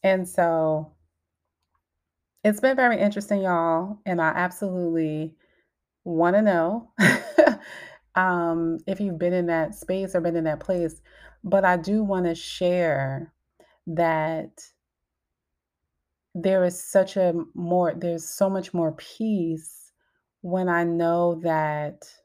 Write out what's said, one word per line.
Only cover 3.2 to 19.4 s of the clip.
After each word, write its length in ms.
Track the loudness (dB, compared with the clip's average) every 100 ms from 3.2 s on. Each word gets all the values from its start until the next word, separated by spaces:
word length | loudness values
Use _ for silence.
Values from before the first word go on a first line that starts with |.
| -2 -2
y'all, 560 | 0 0 2 0 -2 -8 -4
and 140 | 0
I 80 | 0
absolutely 1040 | 0 -4 -4 -6 -4 -2 -2 -2 -4 -8 -10 _ _ _ _ _ _
wanna 380 | -6 0 4 4
know, 500 | 4 2 0 -2 -8 2 2 2 -2 4 6
<laughs> 640 | 4 -10 -20 -20 -20 _
um, 640 | 0 2 2 0 0 -2 -4 -6
if 140 | -4
you've 180 | -4 -2
been 140 | 0
in 140 | 0 0
that 280 | 0 -2
space 400 | -6 -6 -4 -2
or 60 | -2
been 160 | 0 -2
in 80 |
that 160 | -2 -4
place, 400 | -2 -2 -2 -6 _ -20 -20 _
but 220 | 0 2
I 120 | 4 2
do 260 | 0 0
wanna 320 | 0 0 -2
share 960 | -4 -8 -2 0 2 2 0 -2 -4 -10 _ _ _ _ _ -10
that 760 | 0 2 2 0 -4 -8 -16 -20 _ _ _ _ _ _ _ _ _ _ _ _ _ _ _ _
there 300 | -4 0 2
is 160 | 2 -2
such 360 | 0 2 2 2
a 180 | 0 0 -6
more, 400 | -8 0 2 2
there's 340 | -2 -4 -6 -8
so 200 | -2 0
much 240 | 0 -4
more 200 | -2 -2
peace 1000 | -4 -16 -6 -2 -2